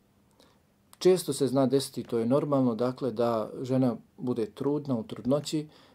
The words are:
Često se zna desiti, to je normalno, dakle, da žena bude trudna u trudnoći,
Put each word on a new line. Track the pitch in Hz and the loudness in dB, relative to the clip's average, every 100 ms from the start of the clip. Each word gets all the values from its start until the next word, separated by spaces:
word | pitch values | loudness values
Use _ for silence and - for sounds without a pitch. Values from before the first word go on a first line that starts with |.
| _ _ _ _ _ _ _ _ _ - | _ _ _ _ _ _ _ _ _ 0
Često | 180 185 180 | 4 4 2
se | 139 135 | -2 0
zna | 135 131 | 2 4
desiti, | 135 135 - | 2 0 -6
to | 110 120 | -4 -2
je | 113 | 2
normalno, | 143 151 139 127 | 2 2 2 2
dakle, | 110 123 123 131 | 2 -2 -2 -4
da | 110 120 117 107 - | 0 0 0 -2 -8
žena | 127 131 131 113 - - | -2 2 2 0 -8 -8
bude | 123 123 104 | -4 -2 -4
trudna | - 135 147 139 120 | -4 -4 -2 -2 -6
u | |
trudnoći, | 107 - 113 147 143 156 151 - - | -6 -8 -2 -2 -2 -6 -6 -14 -20